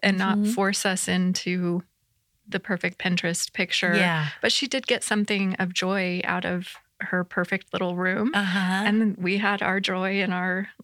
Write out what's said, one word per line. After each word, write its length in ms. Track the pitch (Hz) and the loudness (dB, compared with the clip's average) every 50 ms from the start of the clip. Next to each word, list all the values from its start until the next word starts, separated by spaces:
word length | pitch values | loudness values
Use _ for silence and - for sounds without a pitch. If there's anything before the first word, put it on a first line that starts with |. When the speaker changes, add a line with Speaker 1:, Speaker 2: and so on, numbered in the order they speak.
| - | 2
Speaker 1:
and 140 | 202 190 | 2 2
not 220 | 185 190 190 196 208 | 2 2 2 2 2
Speaker 2:
Mm-hmm. 140 | 208 208 233 | 2 2 2
Speaker 1:
force 340 | 220 196 196 202 - - | 2 2 2 2 2 0
us 200 | 196 185 190 - | 0 0 0 0
into 760 | 190 185 180 180 180 185 - - 180 180 180 175 175 175 180 - _ _ _ _ _ _ _ _ _ _ _ _ 214 | 0 2 2 2 2 2 0 -2 -2 -2 0 0 0 0 0 -2 _ _ _ _ _ _ _ _ _ _ _ _ -8
the 120 | 202 185 | -6 -6
perfect 360 | - - 196 175 - 180 180 - | -4 -2 -4 -2 -2 -4 -4 -2
Pinterest 540 | - 185 180 175 - 170 175 - - - - | -2 0 0 0 0 -2 -2 -2 -4 -6 -2
picture. 420 | - 185 175 - - - 196 196 | -4 -2 0 0 0 0 2 4
Speaker 2:
Yeah. 340 | 196 185 175 165 160 151 147 - - | 4 4 4 4 2 0 -2 -4 0
Speaker 1:
But 120 | - 226 - | 0 0 2
she 140 | - 285 247 | 2 0 0
did 180 | - 262 247 | -2 -4 0
get 160 | - 240 - - | 0 -2 0 0
something 500 | - 214 208 208 - 208 196 196 190 185 | 0 0 0 2 0 0 0 0 0 0
of 180 | - 190 180 180 | 0 -2 -2 -2
joy 480 | - 185 185 196 196 185 180 175 180 - | -2 -2 0 0 0 0 -2 -2 -2 0
out 220 | - 180 180 185 | -2 -2 -2 -2
of 300 | 180 180 180 185 - - - _ _ _ - | -2 -4 -4 -4 -8 -14 -18 _ _ _ -12
her 240 | - - - 180 180 | -8 -4 -2 -2 -2
perfect 480 | - - 190 180 - 196 190 - _ - | -2 -2 -2 -2 -2 -2 -6 -6 _ -4
little 200 | 185 185 175 175 | -4 -2 -2 -2
room. 340 | 180 180 185 190 208 214 262 311 | 0 0 0 0 0 0 0 0
Speaker 2:
Uh-huh. 520 | 202 202 185 180 202 185 180 185 196 208 | 0 0 2 0 0 0 0 0 0 2
Speaker 1:
And 140 | 208 208 220 226 | 2 2 4 2
then 140 | 208 - - | 2 0 0
we 180 | 180 175 196 | 0 0 0
had 240 | 202 208 202 202 196 - | 2 2 0 0 0 0
our 180 | 180 185 196 | 0 0 0
joy 420 | 190 196 185 185 185 190 196 196 190 | 0 -2 -2 -2 -2 -2 0 0 0
in 100 | 180 180 | 0 0
our, 360 | 180 180 185 180 185 196 - - _ | -2 0 -2 -2 -2 -4 -6 -10 _